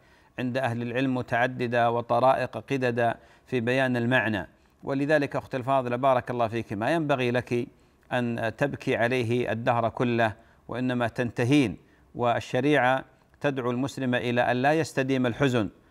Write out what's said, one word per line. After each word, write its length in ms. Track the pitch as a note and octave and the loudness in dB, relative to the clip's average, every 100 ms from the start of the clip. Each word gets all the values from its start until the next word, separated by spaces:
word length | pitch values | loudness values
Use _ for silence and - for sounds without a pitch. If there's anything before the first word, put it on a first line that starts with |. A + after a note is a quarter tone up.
| _ _ _ - | _ _ _ -8
عند 200 | B2 B2+ | -4 -2
أهل 240 | B2+ A#2 | -2 -4
العلم 320 | A#2+ A#2+ C3+ | -4 -2 -2
متعددة 760 | B2+ A#2+ A#2 B2+ B2+ B2 A#2+ A#2 | -2 -2 0 0 -2 -2 2 2
وطرائق 680 | A#2 A#2+ A#2+ C3 - B2 A#2 - | 2 0 2 4 2 0 -6 -4
قدد 440 | C#3 B2+ A#2+ A2+ - - - - | -2 0 2 0 -2 -12 -20 -4
في 140 | B2+ | -2
بيان 360 | A2+ C3 C3 B2 | 0 2 2 0
المعنى، 520 | A#2 B2+ G#2+ G#2 - _ _ _ | 2 2 2 -2 -6 _ _ _
ولذلك 520 | - C#3 C#3+ D#3 C#3 F2+ | -6 -4 2 2 0 -4
أختي 200 | - C3+ | -6 -6
الفاضلة 400 | B2 C3+ B2 A#2+ | 0 0 0 0
بارك 340 | C3+ B2+ - | 2 2 0
الله 180 | B2 A2+ | -2 -2
فيك، 240 | A#2 G#2+ | -2 -4
ما 180 | G2+ A#2 | -4 0
ينبغي 400 | E3 D3 C3+ B2 | 0 0 0 2
لك 380 | B2 - A#2+ A#2+ _ _ _ - | 0 0 -4 -4 _ _ _ -6
أن 400 | B2 A#2+ A#2 A2+ - | -4 -2 -2 -4 -2
تبكي 380 | C#3 B2+ - G#2+ | -4 -2 -2 2
عليه 560 | A#2+ C3 A2+ B2 - | 2 2 0 0 0
الدهر 360 | A2 B2 A#2 A2+ | -2 0 0 0
كله، 460 | - B2 A#2 A2 G2+ - _ - | -2 0 2 0 -2 -18 _ -10
وإنما 400 | A#2 B2+ B2 A#2 | -6 -4 -2 -2
تنتهين. 680 | - A#2+ - A#2+ D3 A#2 D#2+ _ _ _ | -2 -4 0 2 4 4 -2 _ _ _
والشريعة 880 | - A#2+ A#2 - B2+ C#3 D3 B2 C3 - _ _ - | -2 0 0 -2 0 2 4 4 0 -4 _ _ -4
تدعو 300 | C#3+ C3+ B2 | -4 -2 -2
المسلم 440 | B2 C3+ - C3 | -2 -4 -4 -2
إلى 260 | B2 B2 A#2+ | 0 0 0
أن 160 | A#2+ B2 | 2 2
لا 160 | C#3 | 2
يستديم 540 | D#3+ C#3 - C3 C3 B2 | 2 0 -2 0 2 0
الحزن، 420 | A2 C#3+ B2 F#2+ - _ | 2 2 2 -2 -6 _